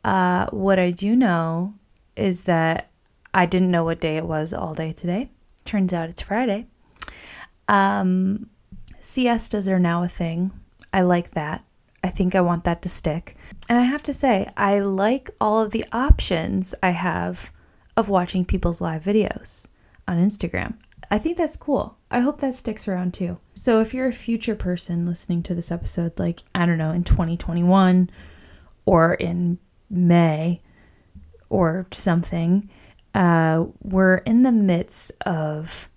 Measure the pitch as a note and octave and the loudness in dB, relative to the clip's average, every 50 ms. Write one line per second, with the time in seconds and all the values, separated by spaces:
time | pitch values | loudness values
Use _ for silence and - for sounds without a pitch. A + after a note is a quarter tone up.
0 | - G#3+ G3 F#3+ F#3 F3+ F3+ F3+ - - - G#3 F#3+ G3 F#3+ F#3 F3+ F3+ F3 - | 0 0 2 2 2 2 2 0 0 -2 -4 -2 2 2 4 4 2 0 0 -2
1 | G3 G#3 A#3 B3+ C4 G3 F3 E3 E3 E3 E3 E3+ F3+ G3+ G#3 - _ _ _ _ | -2 0 2 4 4 4 2 0 0 -2 -2 -4 -4 -6 -8 -16 _ _ _ _
2 | _ _ _ - G#3 G3 F3+ F3+ - F#3 E3+ E3 E3 E3 E3 - - _ _ _ | _ _ _ -2 -2 -2 -2 -2 0 0 2 2 2 2 0 -2 -6 _ _ _
3 | _ _ _ _ _ - - F#3 F3+ E3+ F#3 F#3 F#3 F3+ F3 E3+ E3 E3 E3 D#3+ | _ _ _ _ _ -2 2 2 2 2 2 2 2 2 2 0 0 -2 -2 -2
4 | - D#3+ D#3 D#3 E3 E3+ D#3+ D3+ D#3 E3 - - - E3 D#3 D#3+ D#3+ D#3+ D#3+ - | -2 -2 -2 -2 -4 -4 -4 -4 -4 -4 -6 -6 -6 -6 -6 -6 -6 -8 -8 -6
5 | - F3 F3 G#3 C4+ - _ _ _ _ _ - _ - - G3+ F#3+ F3 F3+ E3+ | -6 -4 -4 -4 -6 -10 _ _ _ _ _ -18 _ -6 -2 -2 0 0 -2 -4
6 | E3 E3 F3+ - - - G3 A3+ C4 A#3+ G3 G#3+ A#3+ - _ _ _ _ _ _ | -6 -6 -8 -10 -6 -4 -2 -2 0 -2 -2 -4 -6 -12 _ _ _ _ _ _
7 | - - - - - - - - - _ _ _ _ - G#3 G3 G3 G3 G3+ G3+ | -16 -16 -16 -20 -20 -20 -20 -20 -20 _ _ _ _ 2 2 4 4 2 2 0
8 | F#3+ F#3 F#3 F#3 F#3 F#3+ G3+ G#3+ G#3+ - _ _ _ _ - - - - - - | 0 2 2 2 0 0 -2 -4 -8 -14 _ _ _ _ -20 -20 -18 -20 -18 -12
9 | - - - C4 B3+ A#3+ A#3 A3+ - - - G#3 F#3+ F#3+ F#3+ F#3 F3+ E3+ E3+ E3+ | -8 -4 -2 0 2 2 0 0 -2 -4 -4 -2 0 0 2 2 2 2 2 0
10 | F3 F3+ - - F3 E3 E3 E3+ F#3 F#3+ - - - _ _ _ - _ - G3 | -2 -4 -4 -4 -6 -4 -2 -2 -4 -4 -6 -12 -20 _ _ _ -10 _ 0 2
11 | F3+ F3+ F3 F3 F3 - - E3 D3+ D3 E3 - _ _ _ _ _ _ _ _ | 4 4 2 2 0 -4 -8 -8 -6 -6 -8 -8 _ _ _ _ _ _ _ _
12 | - F#3 - - F#3 F3+ F#3 F#3+ F3+ F3 E3+ E3+ - F3 E3+ E3+ - E3+ - - | -6 -6 -2 0 -2 2 2 2 2 2 0 0 0 -2 -2 -2 -2 0 0 0
13 | - D#3+ D3+ E3+ - - - - - - - - - - A#3+ A#3+ B3 B3 C#4 D4+ | 0 -2 -4 -4 -8 -12 -20 -20 -20 -20 -20 -20 -4 0 2 2 2 2 0 -2
14 | - - C#4 - - C4 A3 F#3+ G3 - - - G3+ G3 G3+ G3+ G3 G3 F#3+ F#3+ | -6 -6 -4 0 2 2 2 2 0 -4 -2 0 0 2 2 2 0 0 0 0
15 | G3 A3 B3+ C4+ - - - _ A3 G#3+ G#3+ A3 A3 G#3+ G#3 A3+ - - - A#3 | 0 0 0 -2 -4 -12 -4 _ 0 2 2 2 0 0 -4 -6 -6 -4 -4 -4
16 | C4 C#4+ - - - - F#3 D#3+ D#3+ - G3 F#3+ F#3 - - - - F#3 F3 E3+ | 4 4 4 2 4 -2 -2 -4 -2 -2 -4 -4 -4 -6 -6 -2 0 -2 0 0
17 | F3+ F3 E3 F3 F3 F3+ F3+ - - - - - _ _ _ _ _ _ _ A3+ | -2 -4 -2 -2 -4 -6 -8 -10 -14 -18 -20 -20 _ _ _ _ _ _ _ -2
18 | A3 G3+ G3 F3+ F3+ F3 - F#3 F3+ - - F3+ - F3 E3+ - F3 E3+ D#3+ D#3+ | -2 2 0 0 0 0 -2 -4 0 0 0 0 0 -2 -2 -2 -4 -4 -6 -4
19 | D#3+ F#3+ G#3 A3 G3 - - - - - - - - - _ _ _ _ _ - | -4 0 0 0 0 0 -4 -8 -6 -6 -4 -6 -6 -8 _ _ _ _ _ -12
20 | _ - F3 E3+ F3+ G#3 G#3 - - E3 - F#2 - - A3+ - _ _ _ - | _ -4 0 2 2 2 0 -2 -6 -6 -6 -6 -6 -8 -10 -14 _ _ _ -20
21 | - - - G#3+ - D#4+ E4+ F4 E4 D4+ - - - - C#4+ - - - - _ | -4 -2 -2 0 0 -2 -2 -2 -2 -4 -4 -8 -4 -2 -2 -2 -2 -6 -12 _
22 | _ _ - B3 B3 C#4 D4 - C#4+ C4 B3+ - - A3+ G#3+ - - G#3 F#3+ F3+ | _ _ -2 0 0 0 -2 -2 -6 -6 -6 -6 -8 -8 -8 -6 -6 -6 -4 -4
23 | F3+ F3+ - - F#3 F3 F3+ - _ _ _ - - B3+ A3+ A3 A3 A3 - B3+ | -4 -4 -4 -4 -6 -6 -6 -10 _ _ _ -4 0 2 2 2 2 0 -2 -4
24 | C4 C4 A#3 - - - A#3 A3+ - A#3 G#3 G#3+ - F3+ F3+ F3 - - F3 E3+ | -4 -4 -4 -4 -6 -4 -4 -4 -2 -6 -6 -4 -4 -4 -4 -4 -4 -4 -4 -4
25 | E3+ F3 F3 - - - F3 E3+ E3+ - F3 E3+ E3+ - E3+ F3 - - - - | -2 -2 -4 -6 -4 -2 -4 -4 -2 -4 -6 -6 -4 -6 -6 -6 -6 -6 -4 -4
26 | E3+ E3 - - F3 E3+ E3 - - - _ F3+ E3+ F3 E3+ D#3+ D#3+ D#3 D#3+ F3 | -4 -4 -4 -2 -4 -4 -4 -6 -14 -8 _ 0 2 2 2 2 0 -2 -2 -2
27 | F3 - - - E3+ E3 E3+ E3+ - - E3 E3+ F3 F3+ F#3+ G3 F#3+ F#3 F3+ F#3 | 2 2 2 2 2 -2 -2 -4 -4 -4 -2 2 4 6 6 8 6 6 6 4
28 | F#3 F3+ - - - - - - - - - - - - - _ _ - - E3 | 4 2 -2 -18 -20 -20 -20 -20 -20 -20 -20 -20 -20 -20 -20 _ _ 4 6 6
29 | E3 E3+ F3 - - E3+ E3+ F3 F3 E3+ F3 - _ _ _ _ _ _ G#3 F3+ | 6 4 2 -2 -2 -4 -2 -2 0 -2 -2 -4 _ _ _ _ _ _ 0 2
30 | F3+ E3+ F3 F3 E3+ D#3+ D3+ D3+ D#3+ E3+ F3 - _ - _ _ - _ _ _ | 4 6 6 6 6 4 2 0 -2 -2 -4 -4 _ -20 _ _ -20 _ _ _
31 | _ _ _ - - - - - _ _ A3 G3 F3 D#3+ D#3+ F#3+ F3+ _ - - | _ _ _ -20 -20 -20 -20 -20 _ _ 0 2 2 2 0 -2 -6 _ -4 -2
32 | - F#3+ E3 F3 E3+ - - E3+ E3 E3+ F3+ G3+ G3+ - - - - - _ _ | 0 2 2 0 0 -2 -4 -2 2 2 2 2 0 -4 -20 -20 -20 -20 _ _
33 | _ _ - G3 F#3 F3 E3+ E3 D#3+ D#3+ D#3+ E3 E3 - - - - G3+ F#3 F#3+ | _ _ 0 2 4 6 6 6 4 4 2 2 0 -2 -8 -14 -8 -2 2 4
34 | F#3+ F#3 F#3 F#3 - - A3+ A#3+ B3+ C4 A#3+ A3 G3+ F#3+ F3 E3+ F#3 - - - | 6 6 4 4 2 2 4 4 4 4 4 4 4 4 2 0 0 -2 -4 -4
35 | - - - _ - - E3+ D#3+ D#3 D3+ D3+ D3+ D#3+ D#3+ - - - - _ | -4 -6 -8 _ -4 -4 -2 -2 -2 -4 -4 -6 -8 -10 -12 -14 -14 -18 _